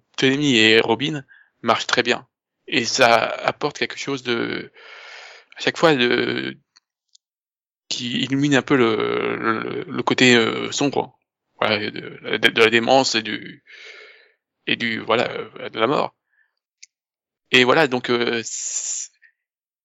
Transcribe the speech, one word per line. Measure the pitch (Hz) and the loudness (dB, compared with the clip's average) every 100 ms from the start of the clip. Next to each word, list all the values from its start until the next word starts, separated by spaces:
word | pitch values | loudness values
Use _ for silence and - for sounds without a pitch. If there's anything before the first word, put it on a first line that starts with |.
| _ - | _ -2
Jeremy | 131 135 147 120 | 0 2 2 4
et | 110 113 | 6 4
Robin, | 117 110 143 151 - _ _ _ | 2 -2 -2 -8 -12 _ _ _
marche | 117 110 - | -2 -2 0
très | - | -2
bien. | 120 117 - _ _ _ - | 0 -2 -6 _ _ _ -6
Et | - 113 | -4 -4
ça | - 123 117 | 2 4 4
apporte | 117 - - - 151 - | 2 -2 -6 -4 -6 -6
quelque | 120 - | -8 -8
chose | - 139 | -8 -8
de, | 123 117 117 117 - - - - - - - - _ - | -4 -4 -2 -6 -10 -18 -20 -20 -20 -20 -20 -20 _ -6
à | |
chaque | - - | -6 2
fois, | 170 143 | 2 4
de, | 120 123 123 123 131 139 _ _ _ _ _ _ _ _ _ _ _ _ _ | 2 2 0 -4 -6 -10 _ _ _ _ _ _ _ _ _ _ _ _ _
qui | - 123 135 | -8 -6 -6
illumine | 123 135 147 139 | -4 0 2 2
un | |
peu | - 139 | 2 4
le, | 117 110 117 117 117 113 | 4 2 0 -2 -2 -2
le, | 113 113 120 - - | -2 -4 -4 -8 -8
le | 123 | -4
côté, | 123 127 127 120 | -2 2 6 6
euh, | 113 123 113 | 4 -2 -6
sombre, | - 143 - - _ _ _ _ _ | -4 -2 -2 -6 _ _ _ _ _
voilà, | 104 107 | -2 0
de, | 107 - - - 123 110 | -4 -8 -14 -14 -6 0
de, | |
de | 120 117 | 0 4
la | 113 | 4
démence | 117 117 131 131 113 | 4 4 2 2 -2
et | |
du, | 107 117 - - _ - - - - - _ _ _ _ - | -4 -8 -10 -20 _ -20 -20 -20 -20 -20 _ _ _ _ -6
et | 117 | -4
du, | 117 110 | -4 -6
voilà, | 107 113 - | -2 0 0
euh, | - - - - | -4 -12 -14 -12
de | - | -2
la | 113 | 0
mort. | 151 - - _ _ _ _ _ _ - _ _ _ _ _ _ | 0 -2 -8 _ _ _ _ _ _ -20 _ _ _ _ _ _
Et | 127 | 4
voilà, | 123 135 151 | 6 4 4
donc, | 123 120 | 0 -2
euh, | 120 120 120 | 0 0 -2
c'est, | 110 - - - - - - _ _ _ _ _ _ _ | -6 -10 -8 -8 -8 -10 -12 _ _ _ _ _ _ _